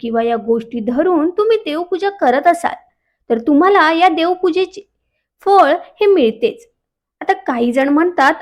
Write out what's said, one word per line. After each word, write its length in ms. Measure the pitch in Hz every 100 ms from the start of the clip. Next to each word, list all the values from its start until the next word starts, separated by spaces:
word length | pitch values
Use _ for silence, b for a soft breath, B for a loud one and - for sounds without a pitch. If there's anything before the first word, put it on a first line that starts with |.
किंवा 220 | 233 226
या 140 | 233 233
गोष्टी 440 | 208 233 226 240
धरून 500 | 208 247 359 330 320
तुम्ही 260 | 359 427 440
देवपूजा 540 | 320 302 349 359 392
करत 360 | 403 285 262 349
असाल 280 | 339 - - _ _ _ _ -
तर 80 | 226
तुम्हाला 540 | 269 285 370 403 311
या 160 | 330 359
देवपूजेचे 800 | 330 339 359 370 349 370 403 - _ _ _ _ _
फळ 280 | 381 392 285
हे 340 | 349 - _ 415
मिळतेच. 640 | 370 226 220 233 - _ _ _ _ _ _
आता 120 | 320
काही 400 | 381 - 240 240
जण 160 | 254 277
म्हणतात, 460 | 294 349 349 277 320